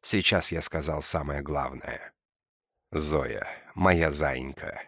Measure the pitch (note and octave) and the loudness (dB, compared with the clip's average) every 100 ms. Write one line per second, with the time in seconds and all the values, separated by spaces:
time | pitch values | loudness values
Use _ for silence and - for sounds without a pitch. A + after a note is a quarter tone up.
0 | - G#2 F2+ G2 - E2 - E2 D2+ D2+ | 2 2 4 4 2 2 -2 -2 -4 0
1 | D2+ E2 C#2+ C#2+ C#2+ D2 C2 C2 - - | 2 0 -2 -6 -4 -4 -4 -8 -10 -12
2 | - _ _ _ _ _ _ _ _ D2+ | -12 _ _ _ _ _ _ _ _ -2
3 | D2+ D2+ C2 G#1+ - - - - F#2+ F2 | 0 0 -2 -6 -10 -12 -14 2 4 6
4 | E2 C#2+ D2+ B1+ C2 C#2 E2+ - | 4 2 -2 -2 -8 -10 -12 -12